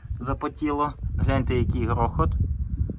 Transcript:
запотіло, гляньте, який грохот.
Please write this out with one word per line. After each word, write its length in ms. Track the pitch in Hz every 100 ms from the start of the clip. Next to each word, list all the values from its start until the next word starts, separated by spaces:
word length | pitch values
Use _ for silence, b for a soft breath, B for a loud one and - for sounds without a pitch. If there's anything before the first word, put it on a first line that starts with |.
| B B
запотіло, 760 | 120 135 147 - 151 147 147 143 - -
гляньте, 360 | - 135 127 127
який 300 | - - 113
грохот. 440 | 117 117 - 160 - - - - - -